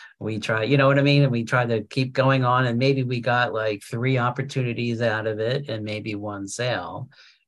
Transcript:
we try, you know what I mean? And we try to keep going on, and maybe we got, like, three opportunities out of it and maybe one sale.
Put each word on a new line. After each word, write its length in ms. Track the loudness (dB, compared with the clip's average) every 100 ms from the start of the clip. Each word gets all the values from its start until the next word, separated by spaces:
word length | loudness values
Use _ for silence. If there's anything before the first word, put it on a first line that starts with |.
| -20 -10
we 200 | -6 -4
try, 240 | -2 0
you 160 | 2 4
know 80 | 6
what 120 | 6
I 40 |
mean? 220 | 6 6
And 60 | 4
we 140 | 2
try 220 | 0 0 2
to 160 | 0
keep 320 | -2 -4 -2
going 280 | 2 2 4
on, 220 | 4 2
and 140 | 2 2
maybe 240 | 2 2
we 180 | 0 -2
got, 320 | 0 0 0
like, 300 | 0 -2 -4
three 340 | -6 -4 0 2
opportunities 840 | 0 -2 -4 -4 -2 -2 -2 0
out 240 | 0 0 -2
of 120 | -2
it 280 | -2 -2 -4
and 160 | -6
maybe 300 | -6 -6 -6
one 340 | -6 -8 -8 -8
sale. 600 | -4 -4 -4 -6 -10 -12 _ -20 _